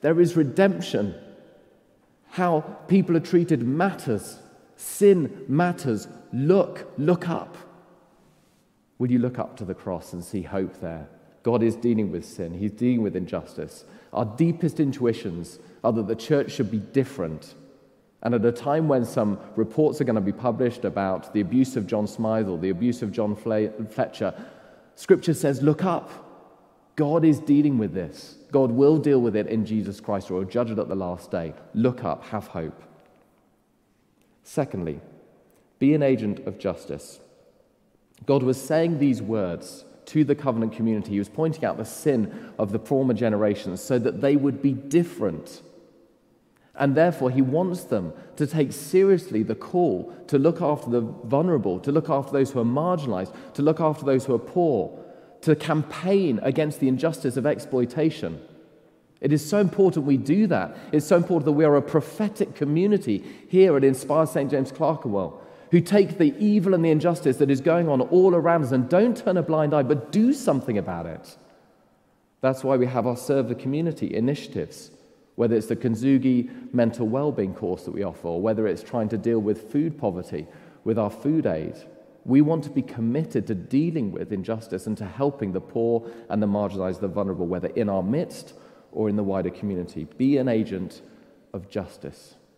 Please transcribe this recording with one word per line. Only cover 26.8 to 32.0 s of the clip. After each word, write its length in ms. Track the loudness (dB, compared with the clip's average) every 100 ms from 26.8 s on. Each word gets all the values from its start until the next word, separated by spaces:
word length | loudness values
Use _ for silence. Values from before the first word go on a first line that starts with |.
| _ -2
God 280 | 2 4
is 160 | 4 4
dealing 380 | 4 4 6 2
with 160 | 0
this. 420 | -4 -8 -10 -20 -20 -2
God 200 | 2 2
will 260 | 6 6 6
deal 240 | 4 4
with 120 | 4
it 120 | 0 0
in 180 | -2
Jesus 360 | 0 -2 -4 -8
Christ, 300 | -6 -6 -4
or 40 |
will 100 | -6
judge 260 | -2 -2 -2
it 80 | -2
at 100 | -4
the 60 |
last 360 | -4 -6 -8 -6
day. 240 | -6 -6 -12 -8
Look 320 | 0 0 0